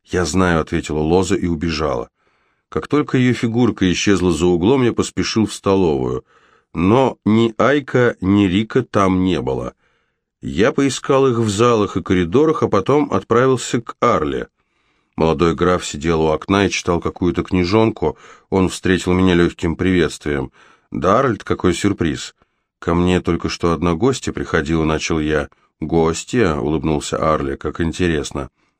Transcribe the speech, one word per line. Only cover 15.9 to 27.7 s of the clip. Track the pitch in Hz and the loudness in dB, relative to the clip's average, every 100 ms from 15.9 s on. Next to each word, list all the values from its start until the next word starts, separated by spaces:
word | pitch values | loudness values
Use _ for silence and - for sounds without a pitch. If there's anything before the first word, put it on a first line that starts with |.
| 76 80 80 | -6 -2 0
у | 78 | 0
окна | 78 - 98 98 | -2 0 0 2
и | |
читал | - - 85 | -2 -2 -2
какую-то | 80 - 90 87 | -4 -2 -2 -2
книжонку. | 82 92 87 110 110 - 78 - - - - | -2 -2 2 2 2 0 -6 -6 -18 -20 -4
Он | 95 90 | 0 0
встретил | - 92 90 92 | -2 -2 0 2
меня | 90 92 | 2 4
лёгким | 87 85 - 85 | 4 2 0 -4
приветствием. | 80 90 90 76 - 76 71 65 _ - _ _ | -2 0 0 0 -4 -6 -6 -6 _ -20 _ _
«Даральд, | 58 82 113 135 104 | -4 0 2 0 -2
какой | - - 92 | -4 -2 0
сюрприз!» | 82 101 95 85 64 - _ _ _ _ _ | 0 -2 0 -2 -4 -10 _ _ _ _ _
«Ко | - | -2
мне | 85 87 90 | 0 2 2
только | 87 82 82 | 0 -4 -4
что | - 87 | -4 -2
одна | 78 87 | 0 0
гостья | 85 127 131 - | 0 0 -2 -6
приходила», — | 73 67 85 73 82 | -8 -2 -2 0 0
начал | 78 78 - 80 | 0 -2 -2 -2
я. | 76 76 71 _ _ - | 0 -2 -4 _ _ -12
«Гостья?» — | 78 82 82 82 - 127 95 71 | -2 2 2 -2 -4 0 0 0
улыбнулся | 67 78 76 73 - 64 | -2 -2 0 -2 -4 -4
Арле. | 76 76 69 69 | -2 -2 -4 -6
«Как | 76 | -8